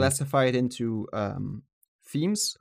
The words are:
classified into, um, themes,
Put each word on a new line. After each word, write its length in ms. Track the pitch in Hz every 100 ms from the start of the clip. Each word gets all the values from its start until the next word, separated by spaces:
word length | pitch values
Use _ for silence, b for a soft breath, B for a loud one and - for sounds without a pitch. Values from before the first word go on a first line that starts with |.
classified 540 | 131 135 139 139 131 123
into, 520 | 123 - 117 110 -
um, 500 | 107 101 95 98 104 - _ _ _ -
themes, 440 | 143 165 208 - -